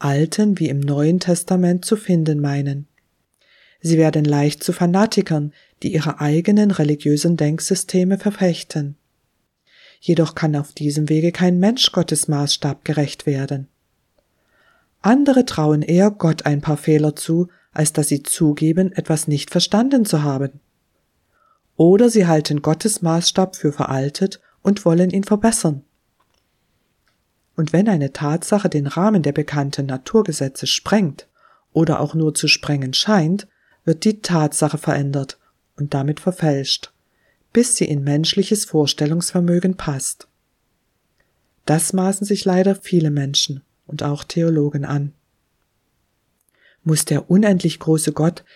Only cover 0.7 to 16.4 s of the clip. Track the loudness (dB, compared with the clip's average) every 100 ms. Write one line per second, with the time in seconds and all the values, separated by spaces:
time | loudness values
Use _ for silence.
0.7 | -2 -2 0 2 2 0 -2 0 0 2
1.7 | 0 0 -2 0 0 2 0 -2 -2 -4
2.7 | -6 -10 _ _ _ _ _ _ _ _
3.7 | _ 0 2 4 2 0 2 0 -2 -6
4.7 | -2 0 2 0 0 -2 -2 -4 -10 _
5.7 | -10 -4 -2 -4 -2 0 0 2 4 4
6.7 | 2 0 0 0 0 2 0 0 -2 -2
7.7 | -4 -2 0 0 0 -2 0 -2 -2 -6
8.7 | -8 -8 -10 _ _ _ _ _ _ _
9.7 | _ _ _ -2 0 0 -2 -2 -2 -6
10.7 | -6 -4 -2 0 0 0 0 2 2 2
11.7 | 2 0 0 -2 -2 -2 -2 -2 -2 -4
12.7 | -6 -4 -2 -2 -4 -4 -4 -4 -8 -10
13.7 | _ _ _ _ _ _ _ _ _ _
14.7 | _ _ _ 2 4 4 4 2 2 2
15.7 | 2 2 4 4 2 0 0